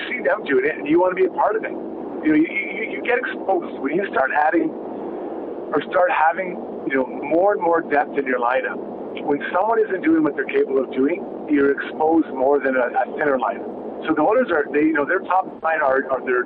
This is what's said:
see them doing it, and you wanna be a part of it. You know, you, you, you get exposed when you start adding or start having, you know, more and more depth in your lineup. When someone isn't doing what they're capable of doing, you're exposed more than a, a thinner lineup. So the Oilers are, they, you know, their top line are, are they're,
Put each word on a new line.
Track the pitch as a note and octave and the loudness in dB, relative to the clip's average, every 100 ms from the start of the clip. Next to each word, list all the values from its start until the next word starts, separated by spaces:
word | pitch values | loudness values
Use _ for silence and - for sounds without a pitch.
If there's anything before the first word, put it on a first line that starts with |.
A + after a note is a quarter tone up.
| - | -6
see | - | -2
them | - G#3 D#3+ | 0 0 2
doing | C3 C#3+ | 2 2
it, | - | 0
and | C#3+ | 2
you | E3+ | 4
wanna | F#3 F3+ | 4 4
be | F#3 | 2
a | |
part | - F3+ G#3+ | 2 2 2
of | |
it. | - | -4
You | - - - - - - | -6 -8 -10 -10 -2 2
know, | D3+ | 4
you, | - | 4
you, | - - - - | 0 -4 -4 -6
you | - | -4
get | - B3 | -2 0
exposed | - - - F#3 - - | -2 -4 -2 -2 -2 -6
when | C3+ E3+ | -2 -2
you | G3 | -2
start | - C3 | 0 0
adding | D3+ D#3 E3 D#3+ - - - - - - - - - - | 2 2 2 0 -4 -10 -8 -8 -8 -8 -8 -10 -10 -4
or | D3 | -4
start | - F#3 F3+ | 0 2 2
having, | - D#3 E3+ F#3 - - - - | 2 2 2 -4 -6 -10 -8 -2
you | C3+ | -2
know, | B2+ | -2
more | B2+ D3 E3 G3 | -4 0 2 4
and | G3+ | 2
more | E3 E3 | 2 2
depth | E3 C#3+ D3+ B2 | 2 0 0 -2
in | C3+ | 0
your | B2+ | 0
lineup. | A#2+ B2 - - - - - - | 2 0 -2 -6 -10 -10 -10 -8
When | - C#3+ - | -2 -2 -2
someone | F3 G#3 A3+ | 0 0 2
isn't | G#3+ F#3 | 0 0
doing | D3+ E3 | 2 4
what | D3+ C#3 | 2 0
they're | - | 0
capable | C#3 C3+ C3+ | 0 2 0
of | A#2+ | 0
doing, | B2+ C#3 F3+ - - - | 0 0 0 -6 -8 0
you're | D3 C#3 | 2 4
exposed | C#3 - - D#3 E3 - | 2 -2 0 2 4 2
more | C3 C3 C#3+ | 2 4 4
than | C3+ C3 | 2 0
a, | B2 | 0
a | B2+ B2 - | 0 -2 0
thinner | D3+ C3 | 0 2
lineup. | G#2+ G2+ - - - - - | 0 -4 -8 -10 -10 -8 -4
So | D3+ | 0
the | |
Oilers | D#3+ A#3 B3 | 4 4 2
are, | E3 - | 0 0
they, | D3 D#3 | 2 2
you | |
know, | D#3 C#3 | 2 0
their | F#3 | -2
top | - F#3 F#3+ - | 0 0 0 -4
line | D#3+ D#3+ | -2 0
are, | C#3+ C3 C#3 | 2 2 0
are | C3 | -4
they're, | B2+ B2 | 0 -2